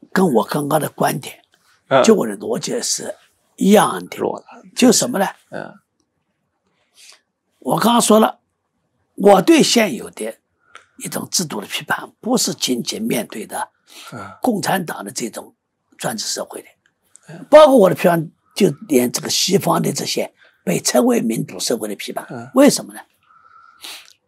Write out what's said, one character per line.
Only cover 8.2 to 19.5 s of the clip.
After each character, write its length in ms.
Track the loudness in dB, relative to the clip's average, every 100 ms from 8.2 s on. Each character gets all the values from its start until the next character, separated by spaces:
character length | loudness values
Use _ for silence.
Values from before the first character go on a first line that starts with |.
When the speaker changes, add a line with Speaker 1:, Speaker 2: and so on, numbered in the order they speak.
| 4 -2 _ _ _ _ _ _ _
Speaker 1:
我 280 | 0 6 6
对 200 | 6 4
现 320 | 4 2 0
有 160 | -4 -12
的 280 | -12 -12 -12 _ _ _ -20 _ _
一 100 | -12
种 200 | -10 -6
制 140 | -6
度 160 | -6 -8
的 60 | -10
批 180 | -10
判， 260 | -6 -8 -8 _
不 160 | -2 -2
是 160 | -2
仅 300 | -4 -4 -4
仅 180 | -4 -6
面 260 | -4 -4 -6
对 180 | -12 -12
的 220 | -10 -12 _ _ -20 -18
Speaker 2:
嗯。 200 | -16 -16 -6
Speaker 1:
共 200 | -2 -2
产 240 | -2 -4
党 200 | -6 -10
的 80 | -12
这 180 | -10 -10
种 240 | -10 -16 _ _ _ _ _
专 200 | -10 -8
制 80 |
社 200 | -8 -8
会 160 | -10 -14
的， 60 | -20 _ _ _ _ _ -20
Speaker 2:
嗯。 180 | -20 4
Speaker 1:
包 180 | 8 8
括 100 | 8
我 120 | 4
的 60 |
批 140 | 4 0
判， 220 | 0 -2 -12 _ 0
就 140 | 0 0 -2
连 240 | 0 0
这 80 | -2
个 100 | -6
西 260 | -4 0